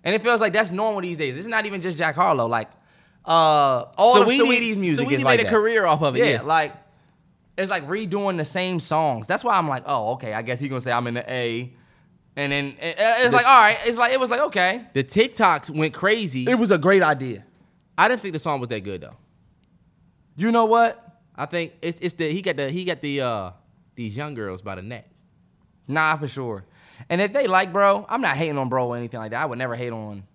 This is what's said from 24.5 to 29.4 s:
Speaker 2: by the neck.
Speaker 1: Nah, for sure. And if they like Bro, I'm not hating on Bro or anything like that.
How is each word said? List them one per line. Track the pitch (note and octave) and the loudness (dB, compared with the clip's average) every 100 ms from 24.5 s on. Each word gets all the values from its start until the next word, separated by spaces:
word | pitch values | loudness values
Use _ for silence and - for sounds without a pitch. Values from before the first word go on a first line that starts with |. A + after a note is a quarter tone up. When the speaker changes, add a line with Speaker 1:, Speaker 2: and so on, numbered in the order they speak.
| F#2 | -10
Speaker 2:
by | G2+ F#2+ | -12 -12
the | |
neck. | G2+ A#2+ - _ _ _ _ _ _ _ - | -12 -14 -16 _ _ _ _ _ _ _ -6
Speaker 1:
Nah, | D3 D#3 D#3 | 0 0 0
for | C#3+ | -4
sure. | C#3 B2 G2+ G2 _ - - - | -8 -8 -10 -14 _ -20 -20 -4
And | F3 | -2
if | G3+ | 0
they | C4+ B3+ | 0 2
like | F#3 F#3+ | 2 2
Bro, | F3+ G3+ G3+ G3+ | 2 2 2 -2
I'm | A#3 | -2
not | G3+ C#3 | -2 0
hating | D#3+ C#3+ | -2 -2
on | B2+ | -2
Bro | C3 B2 | -2 -2
or | A#2+ | -4
anything | A#2+ A#2+ | -8 -10
like | A2 | -8
that. | A#2 | -6